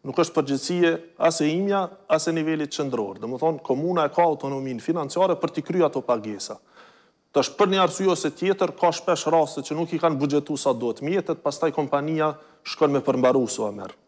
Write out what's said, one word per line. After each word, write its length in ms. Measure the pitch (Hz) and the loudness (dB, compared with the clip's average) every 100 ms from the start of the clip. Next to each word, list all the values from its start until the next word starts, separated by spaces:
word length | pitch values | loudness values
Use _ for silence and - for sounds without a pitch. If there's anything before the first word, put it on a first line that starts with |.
| 143 | -4
Nuk 120 | 135 | 0
është 160 | 165 | 0
përgjegjësie 580 | - 143 135 - 180 170 165 - - 165 | 0 0 -2 -2 2 2 0 -8 0 0
as 140 | 160 | 2
e 60 | 151 | 0
imja, 380 | 165 196 196 180 - - | 0 0 0 -2 -8 -2
as 220 | 156 170 | 0 0
e 40 | |
nivelit 360 | 160 156 156 147 | -2 -2 -2 -4
qendror. 440 | - 143 123 101 95 | -4 -4 -2 -4 -8
Domethënë, 440 | 113 127 160 156 - | -10 -2 -2 -2 -2
komuna 400 | 131 165 170 147 | -2 0 0 0
e 60 | |
ka 80 | - | 2
autonominë 600 | 170 147 139 139 135 120 | 2 2 -4 -6 -6 -6
financiare 520 | 131 170 139 170 185 | -2 -2 -2 0 2
për 200 | 170 160 - | 2 -2 -4
t'i 80 | - | -4
kryer 220 | 175 156 | 2 2
ato 140 | 135 - | 0 -2
pagesa. 480 | 117 107 101 - 101 _ - - _ _ _ _ | -2 -2 -8 -10 -12 _ -20 -20 _ _ _ _
Tash, 160 | 143 127 - | 0 0 2
për 140 | 202 | 2
një 60 | 190 | 4
arsye 240 | 175 - 190 | 2 2 2
ose 160 | 170 156 | 2 -2
tjetër, 400 | - 185 196 175 - | -2 0 2 0 2
ka 140 | 175 | 0
shpesh 320 | - - 165 156 | 2 -2 0 2
raste 360 | 165 147 147 135 | 2 2 -2 -6
që 80 | 156 | -4
nuk 140 | 165 | -2
i 60 | 165 | 0
kanë 180 | 165 143 | 0 2
buxhetu 360 | 143 147 143 147 | 2 0 0 -2
sa 140 | 139 | 0
duhet 300 | 120 120 110 | 0 -2 -2
mjetet, 400 | 143 190 - 156 | -2 -2 -2 -4
pastaj 300 | 147 143 165 | -4 0 -2
kompania 560 | 151 139 143 147 160 156 147 - _ | 0 -2 -2 0 0 0 -2 -16 _
shkon 320 | - - 151 | -14 0 2
me 80 | 139 | 4
përmbaru 380 | 139 131 127 131 117 | 2 4 4 4 0
su 160 | - 110 | -2 -6
amer. 240 | 101 95 - | -6 -14 -16